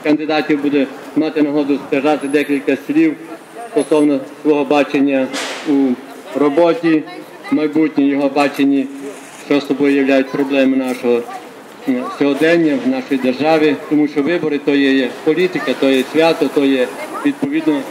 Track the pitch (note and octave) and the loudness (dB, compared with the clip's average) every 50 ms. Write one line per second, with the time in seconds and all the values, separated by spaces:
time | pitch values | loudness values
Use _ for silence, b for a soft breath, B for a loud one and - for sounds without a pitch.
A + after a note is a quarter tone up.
0 | - D#3 D3 D3 D#3 D3 D#3 D#3 D3 - D#3 C#3+ C#3 D3 C#3 C#3+ C3+ C3 - - | 2 2 2 2 2 -2 -2 -2 0 0 0 0 0 0 2 2 0 0 -4 -14
1 | - - - D3 D#3 D#3 - D#3 D3+ D3 C#3+ D3+ C#3+ C#3 C#3+ B2+ - - - C#3 | -16 -4 -2 -2 -2 0 0 0 0 2 2 0 0 0 0 -2 -2 -4 -4 0
2 | B2+ D3+ D3+ C3+ C#3 C#3 C#3 D3 C#3+ C#3+ C#3+ C#3 C3+ - C3+ C3 - - D3 D#3 | 2 2 0 0 -2 0 0 0 0 2 -2 -2 0 -2 -2 -2 -2 -2 2 2
3 | E3 D#3+ C#3+ - - - - - - - - - - - - D3+ C3+ - E3 D3+ | 4 2 2 -2 -12 -16 -16 -18 -18 -20 -16 -16 -14 -2 -2 -2 0 2 2 4
4 | D3 D3+ C#3+ C3+ B2+ - - - - D3 D3+ D3 C#3+ B2+ D3 D3 C#3 - - C#3+ | 4 4 2 0 -4 -8 -16 -4 0 2 2 2 2 2 2 2 2 2 0 0
5 | C#3 C#3+ C#3 C3+ C3 B2+ - - - - - - - - C#3+ C#3 C3+ C3 B2 - | 0 2 2 0 -2 -2 -4 -8 -8 -8 -10 -8 -2 0 2 2 2 2 0 -2
6 | - - - - - - - - C#3+ D3 C#3 D#3 F3 E3+ E3 E3 - E3 D#3+ D#3 | -6 -18 -18 -18 -16 -8 -2 0 0 2 4 4 4 4 2 2 2 2 2 2
7 | C#3+ - - - - - - - - - C#3 D3 D3+ D3+ C#3+ D#3 D#3+ D3+ - - | 0 -4 -14 -14 -16 -16 -20 -18 -6 -2 -2 0 0 0 2 2 0 2 2 2
8 | C#3 C#3+ C#3 C#3 C#3+ C#3 C3+ D3 C#3+ C#3 C3+ - C#3 C#3 C#3 C#3 C3 C3+ - - | 2 2 2 2 0 0 2 2 0 0 2 2 2 2 2 2 0 -4 -8 -12
9 | C#3 C#3+ - - - - - - - - C#3+ C#3+ C3+ - C#3+ B2+ C#3+ C#3+ C#3 C#3 | -12 -14 -14 -14 -18 -20 -20 -18 -4 -2 -2 -2 0 -2 -2 0 2 2 2 2
10 | C3+ C3 C#3 C3+ C3+ - - D3 C#3 C3+ C#3 C#3 C3+ C3+ C3+ C3 C3 B2+ B2 B2 | 2 4 2 2 2 0 -2 -4 -2 0 2 2 2 2 2 0 0 -2 -6 -2
11 | - A#2+ A#2+ A#2+ A#2+ - - - - - - - - - - - - - B2+ B2 | 0 0 0 0 0 -6 -12 -14 -14 -16 -18 -20 -20 -20 -20 -8 -4 -2 -2 -2
12 | B2+ - - - C#3+ C#3+ C#3 C3+ D3+ E3 E3+ E3+ E3 D#3 C#3+ C3 A#2 B2+ C3 C3 | -2 -6 -4 -2 0 0 2 2 2 4 4 4 4 2 0 0 0 -2 -2 -2
13 | B2+ - C#3+ C3 B2 C3 B2+ B2+ C#3+ D#3 D#3+ D#3+ D3+ D3+ C#3 C#3 - - D#3 D3 | -2 -4 -4 0 0 -2 0 0 0 2 2 4 4 2 2 0 -2 -2 2 2
14 | D3+ C#3+ - D3 C#3 D3 F3 F3 D#3 D#3 C#3+ C#3+ C#3+ D#3 C#3+ C#3+ C#3 C3+ C3+ C3+ | 2 2 0 -2 0 0 -2 -2 -2 -2 -4 -2 0 0 2 2 4 4 4 2
15 | C3 A#2+ - - - D#3 D#3 E3 F3+ F3 - D3 C3 C3+ B2 - C#3+ C3+ C3+ C3 | 2 0 -4 -2 0 0 2 2 0 0 0 -4 -4 -4 -2 0 2 2 2 2
16 | C3 C3 - D3+ D#3+ E3 D#3+ D#3+ D3+ C3+ - D3+ C#3 C#3 C3+ C3 B2 A#2+ - - | 0 0 0 2 2 2 2 2 -2 0 0 2 2 2 2 2 0 -2 -4 -10
17 | - - - - - D3 C#3 - - - C#3+ - D#4+ D#4 D3+ C#3 C4+ - | -12 -10 -10 -4 -2 -2 -2 -2 -4 -4 -2 -2 0 0 -2 -2 -4 -8